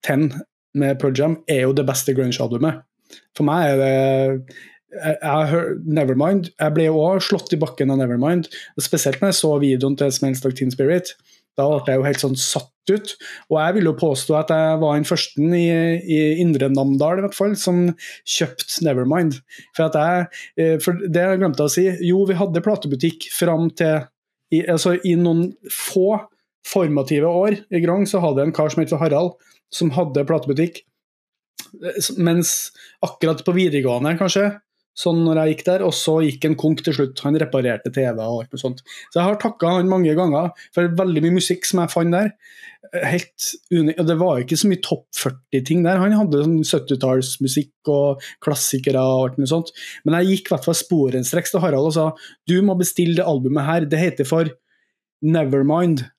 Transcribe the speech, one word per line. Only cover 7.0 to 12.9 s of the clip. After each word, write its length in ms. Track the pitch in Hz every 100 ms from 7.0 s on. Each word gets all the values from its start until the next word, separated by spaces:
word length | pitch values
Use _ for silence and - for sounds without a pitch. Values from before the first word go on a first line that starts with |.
også 300 | 156 190 180
slått 240 | 180 - 170
i 20 |
bakken 260 | 151 - 139
av 80 | 135
Nevermind, 480 | 127 120 139 175 160 - - -
og 80 | -
spesielt 320 | 160 147 135
når 140 | 196
jeg 60 | 180
så 100 | 156 147
videoen 320 | 143 131 135 139
til 140 | 143
Smells 300 | 135 139 131 135
Like 140 | 131
Teen 100 | 131
Spirit, 460 | 127 139 175 180 - _ _ _ -
da 80 | 139
ble 240 | 151 135 131
jeg 20 |
jo 80 | 135
helt 160 | 139
sånn 160 | 139 131
satt 540 | - - - _ -